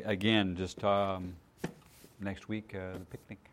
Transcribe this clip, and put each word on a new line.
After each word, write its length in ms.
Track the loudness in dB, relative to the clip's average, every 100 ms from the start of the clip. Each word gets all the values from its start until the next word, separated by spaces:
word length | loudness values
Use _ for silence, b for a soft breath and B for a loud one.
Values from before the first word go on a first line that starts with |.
again, 500 | 0 2 4 4 4 0
just, 280 | -4 0
um, 500 | 4 4 4 0 -6 -10 -18 _ -10 -10 -20 -20 -20 -8
next 300 | -6 -6 -4
week, 260 | -6 -6 -8
uh, 220 | -8 -8
the 60 | -10
picnic, 340 | -14 -14 -18 -18